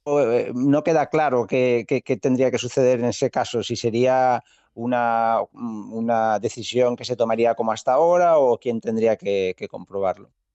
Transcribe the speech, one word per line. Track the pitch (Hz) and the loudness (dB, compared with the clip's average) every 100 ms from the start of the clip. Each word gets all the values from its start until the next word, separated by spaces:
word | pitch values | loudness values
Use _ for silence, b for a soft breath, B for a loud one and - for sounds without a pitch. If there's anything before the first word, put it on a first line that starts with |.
| - | -2
eh, | 147 120 120 - | 0 2 0 -2
no | 120 135 143 | -2 2 2
queda | 151 160 143 | 2 0 0
claro | 156 151 127 113 | 0 0 0 0
qué, | 135 127 120 110 | 0 2 0 0
qué, | 131 | -4
qué | - 123 | -2 -2
tendría | 139 127 131 | 0 2 2
que | 117 | 0
suceder | 120 - 127 127 | -2 0 2 2
en | 120 | 0
ese | 104 131 | -2 -2
caso, | - 120 120 | -2 -4 -4
si | 104 117 | -4 -4
sería | 120 110 127 127 127 120 b b b - | -2 0 2 2 2 0 b b b -10
una, | 117 123 120 117 113 113 101 | -4 -2 0 0 0 0 -2
una | - 117 110 101 113 117 113 113 104 | -8 -10 -10 -10 -6 -2 0 0 0
decisión | 113 - 107 120 123 120 | -2 -6 -4 0 0 0
que | 123 | -6
se | 123 | -2
tomaría | 113 113 117 | -2 2 0
como | 117 113 | 0 -2
hasta | 110 - | -2 0
ahora | 131 170 175 175 160 | 2 4 4 4 4
o | 135 117 | 4 2
quién | 127 113 | -2 -6
tendría | - 113 110 107 | -4 0 2 0
que, | 98 101 92 92 | -2 -2 -2 -4
que | 104 | -10
comprobarlo. | 107 92 98 95 87 - _ _ | -14 -12 -4 -4 -4 -10 _ _